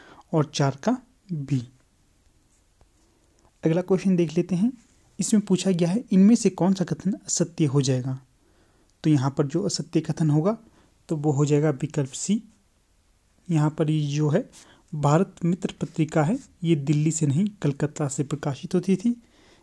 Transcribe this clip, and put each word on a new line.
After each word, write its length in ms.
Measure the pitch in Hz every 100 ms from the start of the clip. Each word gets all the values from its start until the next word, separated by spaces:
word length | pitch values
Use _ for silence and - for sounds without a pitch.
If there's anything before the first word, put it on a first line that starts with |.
| - - _
और 180 | 160 143
चार 240 | - 139 -
का 140 | - 254 - _ -
बी। 300 | 160 135 135 120 _ _ _ _ _ _ _ _ _ _ _ _ _ _ _ _ _ _ _
अगला 180 | 160 165
क्वेश्चन 340 | 180 185 196 180
देख 220 | 170 165
लेते 180 | 175 170
हैं, 160 | 233 - _ _ _ -
इसमें 220 | - 214 202
पूछा 260 | 185 190
गया 180 | 170 170
है, 140 | 202 -
इनमें 240 | 190 196 233
से 140 | 196
कौन 240 | 185 170
सा 120 | 190 170
कथन 280 | 147 185
असत्य 520 | 247 - - 170 - 151
हो 160 | 143
जाएगा? 380 | 135 127 127 131 - _ _ _ _ _ _ _
तो 60 | 160
यहाँ 240 | 147 135 135
पर 100 | 139
जो 160 | 165
असत्य 380 | 196 - 156 165
कथन 280 | 156 - 160
होगा, 280 | 147 175 226 - _ _ _ -
तो 60 | 160
वो 160 | 151
हो 140 | 139 147
जाएगा 240 | 147 156
विकल्प 420 | 143 147 - 135
सी। 300 | - - 214 - _ _ _ _ _ _ _ _ _ -
यहाँ 220 | 160 151
पर 200 | 156 156
ये 180 | 156 147
जो 220 | 147 151
है 200 | 165 269 - - _ _ 151
भारत 400 | 143 156 - - 170
मित्र 280 | 185 - -
पत्रिका 420 | 165 - 156 160
है, 160 | 151 262 - _
ये 120 | 165 160
दिल्ली 360 | 139 147 156
से 160 | 160 151
नहीं 200 | 139 208 -
कलकत्ता 460 | 143 139 151 - 143
से 160 | -
प्रकाशित 520 | 135 147 147 131 - 180
होती 200 | 180 185
थी, 260 | 240 233 _ _ _ _